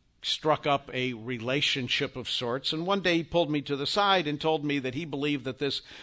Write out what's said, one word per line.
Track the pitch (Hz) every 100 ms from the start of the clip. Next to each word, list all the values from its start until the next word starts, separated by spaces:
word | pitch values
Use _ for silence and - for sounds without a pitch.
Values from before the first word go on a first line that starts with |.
| _ _
struck | - - 156 147 151
up | 139 -
a | 131 127
relationship | 117 110 120 113 139 - 139 123 - 139 131
of | 117
sorts. | - 120 127 -
And | 156 175
one | 202
day | 180 170
he |
pulled | 156 170 156
me | 147
to | 135 139
the | 139
side | - 202 190 151
and | 147
told | 160 156 143
me | 143
that | 131 127
he | 165
believed | 139 147 143 123
that | 123
this | 139 - - -